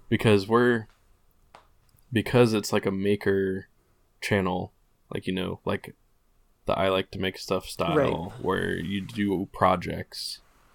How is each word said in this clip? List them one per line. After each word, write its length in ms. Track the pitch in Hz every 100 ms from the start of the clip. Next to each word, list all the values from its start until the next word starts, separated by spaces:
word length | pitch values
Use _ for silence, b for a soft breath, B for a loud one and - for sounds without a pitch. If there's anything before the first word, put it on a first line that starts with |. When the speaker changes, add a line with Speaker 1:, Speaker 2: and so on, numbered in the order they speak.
| -
Speaker 1:
Because 380 | 113 117 101 98
we're, 400 | 117 123 117 110 _ _ _ _ _ _ - _ _ _ _ -
because 400 | 113 - 123 120
it's, 180 | 107 -
like, 140 | 107 -
a 40 |
maker 800 | 95 101 104 101 98 95 95 - _ _ _ _ -
channel, 520 | - 101 92 90 98 _ _ _ -
like, 140 | - -
you 60 |
know, 260 | 92 92 87
like, 300 | - 98 - - _ _ _ _ _ _ -
the 60 | -
I 100 | 95
like 220 | 95 95
to 60 | 98
make 200 | 95 -
stuff 280 | - 95 -
style 300 | - 87 147
Speaker 2:
Right. 480 | 135 80 82 -
Speaker 1:
where 300 | - 92 92 90
you 240 | 85 98
do 440 | 95 113 101 90 98
projects. 880 | - 92 90 87 82 - - - - _ _ _